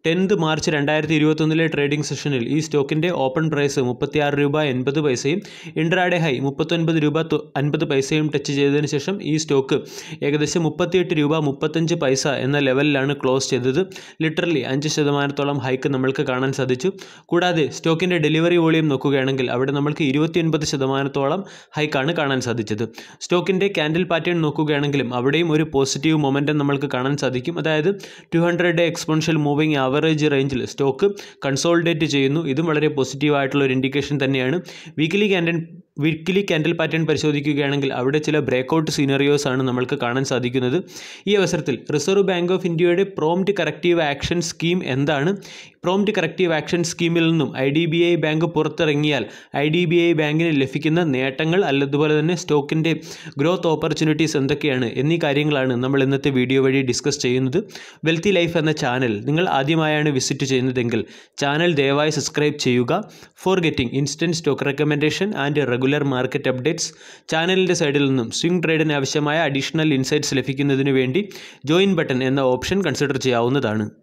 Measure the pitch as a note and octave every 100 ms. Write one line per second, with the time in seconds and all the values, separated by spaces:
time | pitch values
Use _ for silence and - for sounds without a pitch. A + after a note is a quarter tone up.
0 | D#3+ F3 F#3+ G3 D#3+ D#3 F3 D3+ C#3+ D#3
1 | D#3 D#3 D3+ D#3 D#3 D#3 E3 D3 C#3+ D3+
2 | D3 C#3+ D3 C3 A#2 D3 D#3 D3 C3+ D#3
3 | F3 E3+ C3 C3+ D#3+ C#3+ C#3+ C#3 B2 B2
4 | B2+ D3+ C#3+ C#3+ C#3+ D3+ D3+ B2+ B2+ C#3+
5 | D3 A#2+ C#3 F3+ - - E3 D#3+ D#3+ F#3
6 | F3+ F3 D#3+ B2 C#3 C#3+ D#3+ E3+ E3 D#3+
7 | D3 D3+ D#3+ D3+ - - D3 D3+ D3+ C#3
8 | C3+ D#3 D3+ D3 C#3+ C#3+ C#3+ C#3+ D3 D3
9 | D#3+ G3+ D3 D#3 D#3 C#3 C3+ C3+ - -
10 | - D#3+ C#3+ D3+ D3 F3 D#3+ D#3 F3 F3+
11 | E3+ D#3+ D3 D#3+ D3+ C#3 D#3 E3 E3 E3+
12 | C#3 C3 D3+ C3 B2+ C#3+ C#3 C3 D3 C#3
13 | C3+ C#3 C3 C3 C3 B2+ B2+ C3+ F#3+ -
14 | - - D#3+ D#3+ E3+ D3+ A#2+ C3+ D3 D#3
15 | C#3+ C#3+ C#3 C#3+ C#3+ C#3+ B2+ C3 C#3 C3+
16 | C3 C3 C3+ B2+ C3+ C3+ C3+ B2 F#3 F#3+
17 | - - - E3+ F3+ E3+ C3+ - E3 D#3+
18 | F3+ F3+ D3+ D#3 E3+ F3 D#3+ D#3+ D#3 C3
19 | D3 C#3 B2+ C3 - B2 C3+ C#3+ C#3+ D3+
20 | D3+ C#3+ D#3+ E3+ D#3+ D#3 D3+ C#3+ C3+ C3+
21 | C3+ C#3 C#3 F3+ G3 - - - D3+ D3
22 | C3+ E3 C#3+ C3 A#2+ A2+ G#2 G#2+ A2+ -
23 | - - - F3+ E3 F#3 G3 F#3 D3+ D#3+
24 | F3+ E3+ E3+ F3 D#3 C#3 D3+ D3 D3 C#3
25 | A#2+ B2 B2+ D#3 E3+ D3+ D#3+ C3+ C3+ C#3+
26 | D#3 D#3 C#3 C3+ C#3+ D3+ C#3+ C#3 C#3+ B2+
27 | C3 C#3+ C3 B2 B2 E3+ D3+ D#3 E3 G3+
28 | - - - E3 E3+ F3 F3 E3 E3+ E3
29 | - D#3 D#3 D#3+ D3 C#3+ D#3 D3 C3 C#3+
30 | D#3+ D3+ D3+ C#3 C3+ B2 A2 - C#3 C3+
31 | G3+ G3+ - - C#3 C#3 E3 E3+ D#3+ D#3+
32 | D#3 C#3 C3+ D3 D#3+ C3+ E3 D3+ D3+ C#3+
33 | C3 C#3 D3 C#3+ C3+ C#3+ C3+ B2+ C3 C#3+
34 | C#3 D3 C3+ C3+ B2+ E3+ E3 - - D3+
35 | D#3+ G3 G#3 F#3+ E3+ E3 E3 - _ -
36 | D3+ D3+ D#3+ F#3 G3 D#3+ D#3 E3 D#3+ D#3+
37 | D#3+ D3 D3+ C#3+ C#3+ C#3+ C#3+ C#3+ C3+ B2
38 | B2+ D3+ D3+ D3+ B2+ B2+ B2+ D#3+ D#3 D#3
39 | C#3 C#3 C#3+ D3 C#3+ B2+ C3 B2 B2+ C#3+
40 | A#2+ B2+ C3+ B2+ B2 B2+ B2 D#3+ F#3+ -
41 | - - - G#3 F3 F3 D3 A#2+ - D3
42 | E3 G3+ F#3+ F3 F3 F#3 F#3 E3 F3 F3
43 | G3 F#3+ D#3 F3 F#3+ G3+ D#3 D#3+ F3 E3+
44 | D3 C#3+ - E3+ E3 - E3 F3+ - B2+
45 | C#3+ C#3+ D3+ G3 - - - _ F3 F#3+
46 | G#3 E3+ - E3+ F3+ D#3 D3+ F3 E3 -
47 | E3+ E3+ E3 E3 C#3 - C3+ D3 E3+ E3+
48 | E3+ E3+ D#3 D#3 E3 D#3 D3+ D3+ D#3+ D3
49 | D3+ C#3 G#2 - - C#3 D3+ E3+ F3 F3
50 | E3+ E3 D3+ D#3 E3+ D3 C3 D3+ D#3 D#3+
51 | E3+ B2+ C3+ C3+ D#3+ F3+ F3 C#3 E3 C#3+
52 | D3+ D3+ D#3 F3 - D3+ C#3+ D#3+ D#3+ D#3
53 | - - D#3+ C#3 D3+ F3+ F3 D3+ D#3+ D3
54 | D#3 D3+ D#3+ D3+ C3+ D3 D3+ B2+ A#2+ C3
55 | C#3+ E3+ D#3 C#3 D3+ D3 C3 A#2+ B2+ C#3
56 | C3+ C#3 D3 B2+ B2 C3+ C3+ C3+ B2+ B2
57 | D3 C3+ B2+ B2+ C3 D#3 - - - -
58 | D#3 E3 G3+ F#3 E3+ E3+ D#3 D#3 C#3+ B2
59 | B2+ G#2 A#2+ D3+ F3+ C#3+ C#3 D#3+ D#3 D3+
60 | D3+ C3+ - C3 C3+ C3 C3 B2+ A#2 A2+
61 | - - - - C#3+ D3 F3 D3 C3+ C#3+
62 | D#3 D3+ B2+ D3 D3 D3 C3+ B2 B2 E3+
63 | G#3+ - - _ F#3 F#3 D#3+ D3+ A#2+ B2+
64 | C#3+ - E3+ E3 D3+ C3+ D3 C#3 D3+ D3
65 | D3+ D3 G3 G3+ C#3 D3 C3 A#2+ C3 D3
66 | C#3 B2+ B2+ C#3 C3+ B2+ C3 E3 - -
67 | - - - D#3+ E3+ F#3+ F3+ E3+ D3+ C#3+
68 | C#3 C3+ A2+ - E3 F3+ D3+ D#3+ D#3 C#3+
69 | C3+ D3+ D3 D#3 D#3 C#3 C3 E3 D#3 C3+
70 | B2+ D3+ C#3+ C3+ B2 C3+ C#3+ C3+ C#3 C3
71 | B2+ D3 G#3 - - - C3 E3+ G3 F3+
72 | C#3 C3 C3 C#3 C3 B2+ - F#3+ F3 C3
73 | C#3 C3 C3 A#2+ A#2 C#3+ A2+ G#2+ G#2+ -